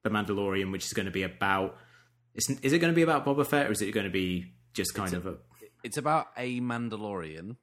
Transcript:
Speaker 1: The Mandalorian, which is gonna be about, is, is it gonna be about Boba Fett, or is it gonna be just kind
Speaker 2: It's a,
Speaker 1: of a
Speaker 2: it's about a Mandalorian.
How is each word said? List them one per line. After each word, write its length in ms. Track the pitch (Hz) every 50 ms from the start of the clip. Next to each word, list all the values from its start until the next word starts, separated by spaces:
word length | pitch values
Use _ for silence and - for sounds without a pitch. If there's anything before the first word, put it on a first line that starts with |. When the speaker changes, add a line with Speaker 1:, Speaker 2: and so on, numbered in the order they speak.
| _
Speaker 1:
The 60 | 110
Mandalorian, 600 | 104 107 104 104 104 98 101 98 95 98 98 95
which 160 | 95 95 -
is 60 | - -
gonna 180 | - 98 95
be 140 | 90 95 95
about, 520 | 90 90 - 101 98 98 98 95 95 - - - - - - _ _ _ _ _ _ _
is, 120 | - - - 135 - -
is 100 | 135 143
it 60 | 175
gonna 140 | 170 170 165
be 100 | 170 165
about 240 | 160 156 143 139
Boba 180 | 143 139 143 143
Fett, 220 | - - 147 143
or 60 | - 107
is 100 | 98 107
it 80 | 98 107
gonna 160 | 110 101 98
be 440 | 90 98 92 92 90 90 90 - - _ _ _ _
just 220 | - 95 - -
kind 180 | - 101 92 90
Speaker 2:
It's 20 | 90 87
a, 40 | 95
Speaker 1:
of 60 | 87
a 40 | - - _ _ - - - _ _ -
Speaker 2:
it's 140 | 113 -
about 320 | 151 131 151 156 156 - - -
a 240 | - 123 127 123 123
Mandalorian. 960 | 123 123 120 117 120 117 110 107 107 104 101 92 85 78 78 80 85 101 123 -